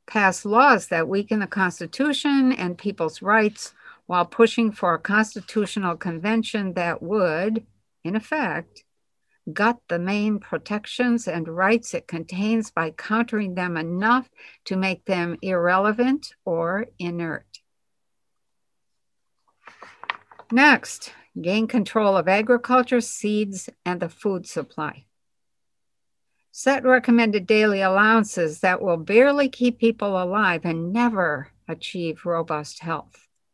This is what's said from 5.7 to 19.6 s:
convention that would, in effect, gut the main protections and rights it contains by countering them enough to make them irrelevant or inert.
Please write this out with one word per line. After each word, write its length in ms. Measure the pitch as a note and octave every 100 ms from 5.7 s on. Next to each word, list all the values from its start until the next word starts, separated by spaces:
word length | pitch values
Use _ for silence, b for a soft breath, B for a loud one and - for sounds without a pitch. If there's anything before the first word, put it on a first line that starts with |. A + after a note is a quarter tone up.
| - F#3+ E3
convention 760 | F#3 E3 F#3+ A3+ A3 G#3+ F#3+
that 280 | F3+ E3+ E3
would, 640 | E3+ G#3 F3+ D#3 G3 A3 - _ _ _
in 100 | D#3+
effect, 680 | G#3+ - D4+ A3+ C#3+ - - _ _ _ _ _ _ -
gut 280 | D3+ G#3 A#3+ _
the 100 | E3+
main 400 | F3+ G#3 G#3+ G#3
protections 880 | - E3 - G#3 G#3 - B3 A#3 G#3+
and 220 | E3 D#3+
rights 460 | E3 F#3+ A3+ A#3
it 120 | F3 -
contains 640 | E3 E3 F#3 G#3+ A3+ G#3+
by 200 | - E3
countering 640 | D#3+ - A3 A#3 G#3+ G3+
them 240 | F3+ F3+ E3+
enough 500 | E3 F3 G#3+ B3 B3+ _ B B
to 140 | - F#3
make 260 | F#3+ F#3 -
them 320 | F#3 F3 E3+
irrelevant 960 | G3 F#3 F3 F#3 G#3 G#3+ B3 C#4+ - -
or 400 | - E3+ E3+ F#3+ A#3 _
inert. 480 | F3 E3+ E3 - - - _ _ _ _ _ _ _ _ _ _ _ _ _ _ _ _ _ _ _ _